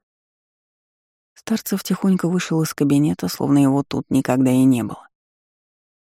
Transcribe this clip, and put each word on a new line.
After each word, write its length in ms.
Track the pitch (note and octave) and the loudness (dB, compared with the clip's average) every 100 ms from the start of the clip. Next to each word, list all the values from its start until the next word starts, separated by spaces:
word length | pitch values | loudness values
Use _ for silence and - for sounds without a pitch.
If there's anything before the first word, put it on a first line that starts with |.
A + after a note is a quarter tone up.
| _ _ _ _ _ _ _ _ _ _ _ _ _ | _ _ _ _ _ _ _ _ _ _ _ _ _
Старцев 500 | _ - A3 - G3 | _ -6 -6 -4 -6
тихонько 440 | - F#3 G3 F#3 E3+ | -4 -2 0 0 0
вышел 340 | F3+ - D#3+ | -2 -2 -2
из 120 | D#3+ | -2
кабинета, 540 | - C#3+ C#3+ D3+ - F3 | -2 0 2 2 -2 -6
словно 300 | - C#3+ C#3+ | -4 0 2
его 240 | C#3 C#3 | 4 2
тут 280 | - C#3 - | -2 -6 -2
никогда 420 | C3+ C3 B2+ C3 | -2 0 0 2
и 120 | B2+ | 4
не 200 | C3 B2 | 4 2
было. 240 | G#2+ - - _ _ _ _ _ _ _ _ _ _ | -2 -10 -18 _ _ _ _ _ _ _ _ _ _